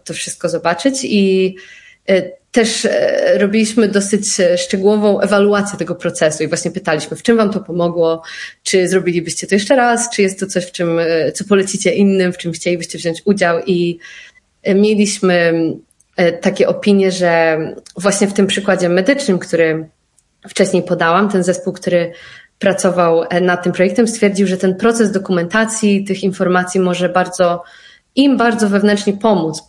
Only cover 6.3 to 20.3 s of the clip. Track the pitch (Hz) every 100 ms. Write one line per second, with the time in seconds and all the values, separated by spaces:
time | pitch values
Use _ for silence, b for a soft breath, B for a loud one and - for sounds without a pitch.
6.3 | 156 156 165 175 190 175 156 - 160 -
7.3 | 233 208 202 - 175 170 170 165 165 B
8.3 | B B B - 190 180 185 175 170 165
9.3 | - - 196 196 269 240 233 233 - 196
10.3 | 190 190 185 180 - 170 165 165 165 156
11.3 | 156 - 202 190 190 185 165 202 190 180
12.3 | 175 170 165 175 175 170 156 - 165 -
13.3 | 202 175 170 180 180 175 170 B B B
14.3 | B _ _ - 196 208 214 202 - 185
15.3 | 175 170 165 160 - - _ _ - 170
16.3 | 170 196 196 185 180 - 196 190 180 175
17.3 | 170 165 160 156 - - - 190 196 196
18.3 | 196 196 214 202 190 180 175 190 277 -
19.3 | 180 - 165 165 160 160 _ _ _ _